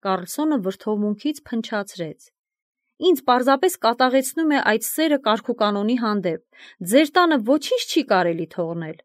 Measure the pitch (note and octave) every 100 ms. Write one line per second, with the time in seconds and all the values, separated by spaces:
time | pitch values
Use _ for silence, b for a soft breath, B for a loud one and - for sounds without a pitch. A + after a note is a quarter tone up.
0 | G3 F#3+ F3+ - D#4 C#4+ F#3 F#3+ - G#3+
1 | G#3 G#3 D4 D4 - A#3 A3 G#3+ G3+ F#3
2 | D#3+ D3 - _ _ _ _ _ _ _
3 | D#4+ E4 - B3 B3 C4+ F#4 - A3+ A#3
4 | B3+ C4 C4 - D#4+ C#4+ - A3 - -
5 | D#4+ D4 - G#3+ - A#3+ G#3 G3+ G#3 B3
6 | A3+ G#3 F3+ D#3+ _ B B B F3 A#3
7 | D#4 F4+ F4 D4+ G#3+ D4+ - B4+ - -
8 | C#4 F#3+ F3 E3 E3 - E3 E3+ D#3+ D3+